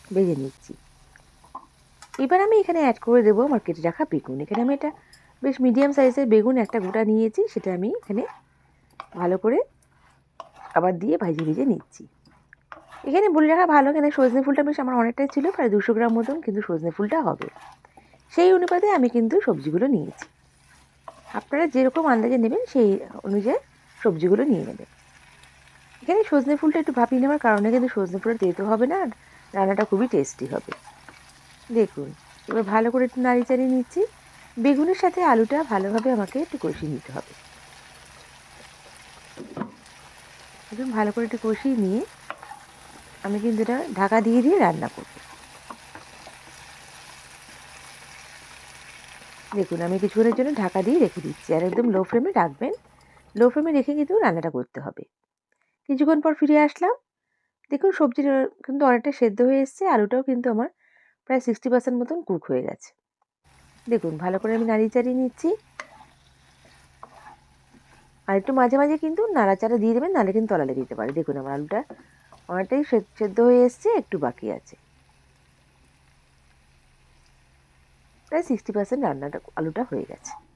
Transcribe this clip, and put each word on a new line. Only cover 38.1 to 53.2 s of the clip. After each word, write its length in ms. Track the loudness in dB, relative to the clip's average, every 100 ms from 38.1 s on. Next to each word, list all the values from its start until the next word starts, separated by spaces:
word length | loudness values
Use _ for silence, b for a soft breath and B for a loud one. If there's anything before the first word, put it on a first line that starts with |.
| -20 -20 -20 -20 -20 -20 -20 -20 -20 -20 -20 -20 -20 -16 -12 -12 -14 -20 -20 -20 -20 -20 -20 -20 -20 -16
একদম 180 | -10 -6
ভালো 200 | -2 -2
করে 100 | -2 -6
একটু 120 | -4
কষিয়ে 340 | -4 -2 -2 0
নিয়ে 160 | 0 -2 -6 -12 -18 -18 -18 -20 -20 -20 -20 -20 -20 -12
আমি 140 | -6 -4
কিন্তু 160 | -2 -2
এটা 120 | -2 -2 -4 -2
ঢাকা 180 | 2 2 4
দিয়ে 140 | 4
দিয়ে 140 | 4 4
রান্না 300 | 4 0 -6 -10
করব। 160 | -20 -20 -20 -20 -20 -20 -20 -20 -20 -20 -20 -20 -20 -20 -20 -20 -20 -20 -20 -20 -20 -20 -20 -20 -20 -20 -20 -20 -20 -20 -20 -20 -20 -20 -20 -20 -20 -20 -20 -20 -20 -20 -20 -20 -6 -4
দেখুন 220 | -2 -4 -4
আমি 100 | -2
কিছুক্ষণের 360 | 0 2 2 2
জন্য 120 | -2 -2
ঢাকা 180 | -2 -2 0
দিয়ে 120 | 2
রেখে 160 | 2 -2 -10
দিচ্ছি, 220 | -10 -4 -2
আর 60 |
একদম 240 | 0 0 0
লো 60 | 0 0
ফ্লেমে 220 | -2 0 0
রাখবেন, 320 | -2 -4 -8 -8 b b b b